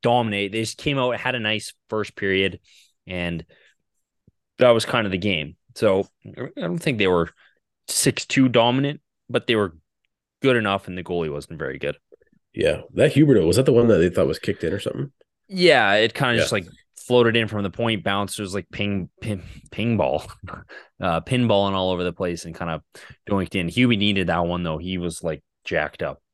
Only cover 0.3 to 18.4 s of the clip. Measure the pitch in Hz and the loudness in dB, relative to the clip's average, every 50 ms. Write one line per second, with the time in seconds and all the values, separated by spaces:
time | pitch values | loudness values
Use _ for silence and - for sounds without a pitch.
0.3 | 101 101 101 98 98 110 113 113 - - - 151 143 135 127 123 120 110 - 127 | -2 -2 -4 -4 -4 -4 -6 -6 -8 -6 -4 -2 -2 0 0 -2 -2 -2 -4 -4
1.3 | 127 123 110 107 110 107 - - - _ _ _ - 110 104 - - - - 98 | -4 -2 -2 -2 -4 -4 -6 -10 -18 _ _ _ -4 -4 -4 -6 -8 -6 -2 0
2.3 | 95 95 95 95 90 92 _ _ _ - _ _ _ _ _ - 92 90 87 87 | 2 2 2 0 -2 -6 _ _ _ -20 _ _ _ _ _ -10 -8 -6 -4 -4
3.3 | 85 82 80 _ _ _ _ _ _ _ _ _ _ _ _ _ _ _ _ _ | -6 -8 -10 _ _ _ _ _ _ _ _ _ _ _ _ _ _ _ _ _
4.3 | _ _ _ _ _ _ 123 123 117 113 - - - 123 110 101 92 92 87 104 | _ _ _ _ _ _ 6 6 6 4 2 0 0 0 0 0 -2 -2 -2 -2
5.3 | 95 78 76 76 85 _ _ _ - - 117 107 95 95 95 - _ _ _ 104 | -2 -2 -4 -8 -12 _ _ _ -8 0 2 2 2 2 0 -4 _ _ _ -20
6.3 | - - 123 - - - - 87 87 170 - 160 131 107 101 95 90 87 85 82 | -12 -12 -12 -12 -10 -8 -6 -4 -4 -2 -2 -2 0 2 2 2 4 2 2 -2
7.3 | _ _ _ _ _ _ _ _ _ _ _ - - - - 147 - - - _ | _ _ _ _ _ _ _ _ _ _ _ -6 -4 0 0 0 0 -2 -6 _
8.3 | - 135 131 127 113 120 117 120 123 135 139 143 147 143 _ _ _ _ _ _ | 2 2 2 4 4 4 4 4 2 2 -2 -2 -6 -8 _ _ _ _ _ _
9.3 | 117 120 - - 117 110 104 92 80 80 _ _ _ _ _ _ _ _ _ _ | -6 -4 0 0 2 2 2 -2 -4 -12 _ _ _ _ _ _ _ _ _ _
10.3 | _ _ - 135 127 117 110 101 98 98 - - 90 90 87 - 90 87 82 78 | _ _ 0 2 2 2 2 0 -2 -2 -4 -8 -12 -12 -8 -6 -4 -4 -2 -4
11.3 | 71 73 71 - 85 76 73 67 67 69 69 71 73 _ _ _ - _ _ _ | -6 -8 -10 -12 -10 -8 -8 -8 -8 -6 -6 -6 -6 _ _ _ -20 _ _ _
12.3 | _ _ _ _ _ - - 80 76 - - - - - 123 151 - 139 156 147 | _ _ _ _ _ -2 0 0 0 -2 -6 -8 0 2 2 4 6 4 6 6
13.3 | 131 104 82 80 85 110 135 156 131 117 120 113 107 87 85 90 82 - 85 67 | 6 6 6 4 4 4 4 4 4 4 6 6 6 4 4 2 2 2 0 0
14.3 | - - - - 92 - - 82 87 101 - - - - 135 139 _ _ _ _ | -2 -4 -4 -6 -6 -4 -4 -4 -4 -4 -6 -6 -6 -6 -8 -8 _ _ _ _
15.3 | _ _ _ _ 196 185 180 170 147 127 110 98 98 107 110 117 - - 143 123 | _ _ _ _ -4 2 6 6 6 6 6 4 4 4 2 2 0 0 0 0
16.3 | 120 117 78 - 117 104 85 85 - _ _ _ _ - - - 123 123 120 113 | 2 2 0 0 0 -4 -4 -6 -18 _ _ _ _ -20 -4 2 4 6 6 6
17.3 | 110 117 113 107 107 104 101 95 87 - 120 113 113 101 82 98 98 101 101 92 | 4 2 0 0 -4 -4 -4 -4 -4 -2 -2 -2 -2 -2 -2 -2 -2 -2 -2 -4
18.3 | - - | -6 -8